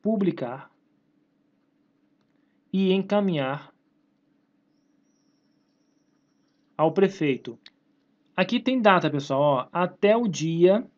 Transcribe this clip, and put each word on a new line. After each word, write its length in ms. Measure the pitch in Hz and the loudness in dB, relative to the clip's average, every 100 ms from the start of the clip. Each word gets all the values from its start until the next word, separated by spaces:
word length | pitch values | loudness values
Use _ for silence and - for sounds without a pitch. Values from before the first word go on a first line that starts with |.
Publicar 680 | 208 220 190 - 123 131 - _ _ _ _ _ _ _ _ _ _ _ _ _ _ _ _ _ _ _ _ | -2 -2 -2 -4 -10 -12 -18 _ _ _ _ _ _ _ _ _ _ _ _ _ _ _ _ _ _ _ _
e 180 | 190 190 | -2 2
encaminhar 800 | 190 190 208 196 160 135 143 - _ _ _ _ _ _ _ _ _ _ _ _ _ _ _ _ _ _ _ _ _ _ _ _ _ _ _ _ _ _ - | 0 0 0 0 -2 -4 -6 -12 _ _ _ _ _ _ _ _ _ _ _ _ _ _ _ _ _ _ _ _ _ _ _ _ _ _ _ _ _ _ -2
ao 160 | 156 | 0
prefeito. 680 | 156 190 - 151 123 - 117 - _ _ _ _ _ _ - | 2 0 0 -2 -2 -6 -18 -20 _ _ _ _ _ _ -4
Aqui 240 | 185 240 | -2 -2
tem 220 | 247 262 | -2 2
data, 260 | 214 185 156 | 4 4 2
pessoal, 340 | 143 143 139 | -4 -4 0
ó, 280 | 147 131 - | 2 0 -2
até 460 | - 180 - 202 226 | -4 -4 0 2 2
o 100 | 240 | 0
dia 560 | 143 160 165 180 208 277 | -4 -4 2 4 4 -2